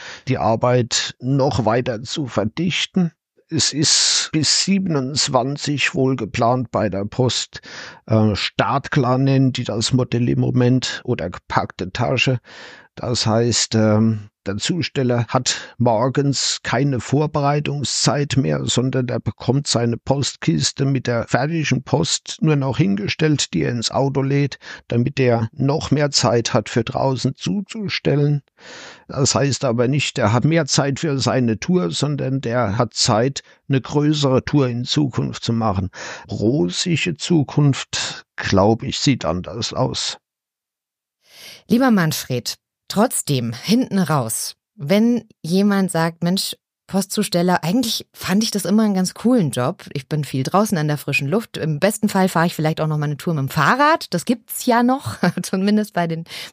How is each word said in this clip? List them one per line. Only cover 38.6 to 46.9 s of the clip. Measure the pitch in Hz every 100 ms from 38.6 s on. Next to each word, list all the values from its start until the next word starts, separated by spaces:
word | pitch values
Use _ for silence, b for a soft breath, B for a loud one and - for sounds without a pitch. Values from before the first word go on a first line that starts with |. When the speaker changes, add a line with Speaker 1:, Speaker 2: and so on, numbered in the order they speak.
| 101 117
Speaker 1:
ich, | 123 -
sieht | - 123
anders | 78 87 85 104 -
aus. | 76 127 - - - _ _ _ _ _ _ _ _ _ _ B B B B -
Speaker 2:
Lieber | 233 262
Manfred, | 208 160 - - 123 - - _ _ -
trotzdem, | 190 226 - - 135 117
hinten | 113 - 233 254 196
raus, | 151 151 113 - - - _
wenn | - 143 202 233 240 - _
jemand | 156 185 202 196 185
sagt, | 160 165 165
"Mensch, | 170 190 - - _ _
Postzusteller, | -